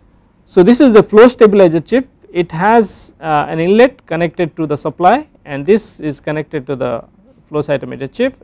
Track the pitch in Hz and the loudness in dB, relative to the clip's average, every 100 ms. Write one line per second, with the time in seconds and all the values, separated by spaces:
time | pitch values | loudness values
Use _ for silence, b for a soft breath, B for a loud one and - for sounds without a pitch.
0 | _ _ _ _ _ - 180 247 277 208 | _ _ _ _ _ 2 2 4 4 4
1 | - 214 240 - 214 202 180 165 - 247 | 4 6 4 6 2 4 2 0 -2 -4
2 | 262 _ _ 175 175 165 196 233 196 - | -4 _ _ -8 -6 -4 0 0 0 -6
3 | - _ 160 151 143 160 170 214 262 - | -20 _ -4 -4 -4 -4 0 2 2 -2
4 | - 165 170 - 165 - 151 147 156 135 | -10 -6 -6 -4 -6 -6 -6 -6 -8 0
5 | 180 254 302 _ 143 139 143 208 - - | 0 0 -4 _ -14 -8 -2 -2 -4 -12
6 | 151 139 - 151 147 156 131 135 127 117 | -10 -10 -8 -8 -8 -10 -8 -8 -6 -8
7 | - _ _ _ - 151 143 139 131 127 | -12 _ _ _ -10 -6 -4 -6 -8 -12
8 | 135 - 254 - | -12 -6 -6 -6